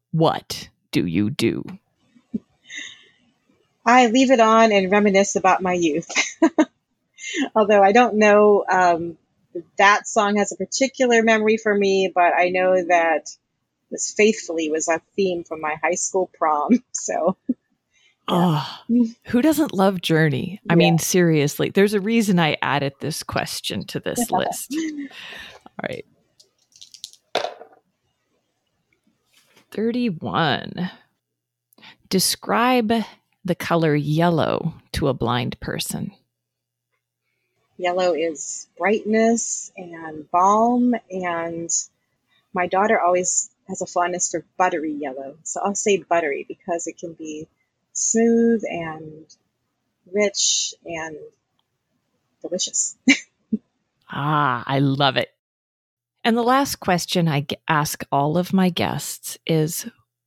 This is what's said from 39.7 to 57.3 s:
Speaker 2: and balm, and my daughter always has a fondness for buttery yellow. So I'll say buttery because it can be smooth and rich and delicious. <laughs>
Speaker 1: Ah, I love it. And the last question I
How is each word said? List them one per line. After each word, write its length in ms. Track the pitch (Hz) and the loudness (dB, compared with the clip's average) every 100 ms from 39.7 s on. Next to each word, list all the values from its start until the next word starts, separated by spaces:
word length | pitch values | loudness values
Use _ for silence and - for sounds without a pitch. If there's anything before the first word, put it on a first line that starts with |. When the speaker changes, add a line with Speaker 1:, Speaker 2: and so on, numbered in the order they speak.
| - | -18
Speaker 2:
and 520 | 175 165 160 156 151 | -18 -14 -14 -14 -4
balm, 640 | 175 190 214 233 247 247 233 - | 2 4 4 2 2 0 0 -4
and 600 | 185 180 170 170 170 170 - - _ _ _ _ _ _ | -8 -6 -4 -6 -8 -6 -6 -8 _ _ _ _ _ _
my 140 | 180 180 | -4 -2
daughter 340 | 185 214 214 | 0 2 2
always 480 | 175 180 180 - - _ - | 2 0 0 -4 -6 _ -14
has 120 | 190 | -10
a 60 | 180 | -6
fondness 440 | 180 175 180 - | -4 -4 -4 -4
for 140 | 170 - - | -6 -10 -2
buttery 340 | 185 175 156 | -2 0 -6
yellow. 440 | 147 143 131 135 156 | -8 -8 -10 -14 -16
So 160 | - 180 | -12 -6
I'll 100 | 202 202 | -4 -4
say 220 | 214 190 | -2 -2
buttery 460 | 147 170 156 139 - | 0 -2 0 -6 -8
because 400 | - - 170 165 | -14 -8 -6 -8
it 100 | - | -12
can 140 | 170 | -16
be 320 | 160 156 151 160 _ _ _ _ | -14 -14 -14 -16 _ _ _ _
smooth 720 | - - 226 233 233 233 226 202 | -6 -2 2 2 4 2 0 -4
and 560 | 170 160 156 156 156 - - _ _ _ _ _ _ _ | -8 -10 -12 -16 -20 -20 -20 _ _ _ _ _ _ _
rich 600 | 196 202 - - - - - | -2 0 0 -2 -2 -4 -10
and 320 | 165 165 160 156 151 _ _ _ _ _ _ _ _ _ _ _ | -12 -10 -10 -14 -18 _ _ _ _ _ _ _ _ _ _ _
delicious. 540 | 156 180 - - - - | -10 -6 -4 -4 -6 -2
<laughs> 40 | - 277 - _ _ 214 _ _ _ _ _ | 0 0 -2 _ _ -8 _ _ _ _ _
Speaker 1:
Ah, 520 | - 143 151 139 120 - | -6 -2 0 0 -2 -2
I 140 | 139 | 0
love 360 | 139 135 139 127 | 0 0 0 0
it. 140 | - _ _ _ _ _ _ _ _ _ | -6 _ _ _ _ _ _ _ _ _
And 120 | 233 226 | -2 0
the 60 | |
last 380 | 233 269 269 - | 4 4 2 -2
question 480 | - 175 - 185 | -2 -2 0 0
I 140 | 165 | 2